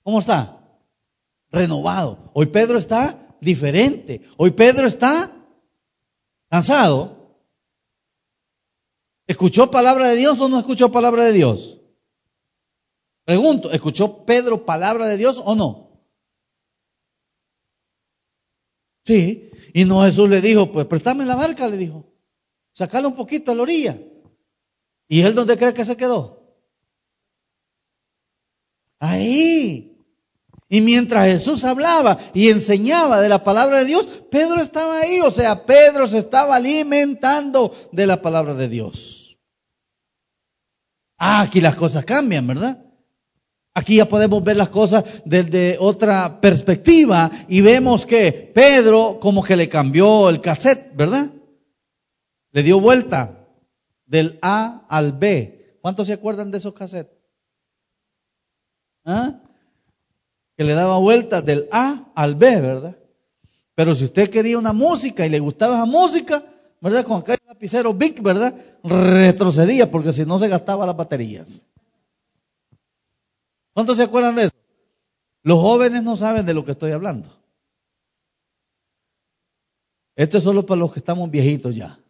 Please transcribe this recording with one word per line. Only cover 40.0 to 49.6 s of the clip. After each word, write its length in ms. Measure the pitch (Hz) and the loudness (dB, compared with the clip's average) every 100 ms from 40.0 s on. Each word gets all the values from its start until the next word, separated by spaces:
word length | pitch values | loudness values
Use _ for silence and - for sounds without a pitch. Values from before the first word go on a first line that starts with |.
| _ _ _ _ _ _ _ _ _ _ _ _ | _ _ _ _ _ _ _ _ _ _ _ _
Ah, 240 | 175 208 | 0 0
aquí 200 | 208 185 | 2 2
las 140 | 165 139 | 2 2
cosas 300 | 165 143 131 | -2 -2 -2
cambian, 420 | 262 269 160 123 | -2 0 -2 -4
¿verdad? 360 | 131 233 262 _ _ _ _ _ _ _ _ _ 180 | -4 -6 -8 _ _ _ _ _ _ _ _ _ -8
Aquí 220 | - 214 | 2 2
ya 100 | 214 | 4
podemos 360 | 208 214 208 | 2 0 0
ver 120 | 208 208 | 0 0
las 140 | 190 | -2
cosas 520 | 196 208 220 220 - 156 | 0 2 0 -2 -14 -2
desde 520 | 180 170 180 180 175 | -2 0 -2 -2 0
otra 640 | 190 190 214 196 180 - | -2 0 0 0 -4 2
perspectiva 880 | 202 180 - 180 - 330 277 180 165 - - | 2 2 -2 0 4 6 6 2 0 -4 -2
y 140 | 185 | 4
vemos 440 | 202 254 254 233 - | 6 6 2 0 2
que 460 | 233 180 - - | 2 2 -2 -2
Pedro 680 | 220 277 269 220 220 226 190 | 4 6 6 4 4 2 -2
como 240 | 202 196 | -2 -2
que 120 | - | 0
le 140 | 185 | 0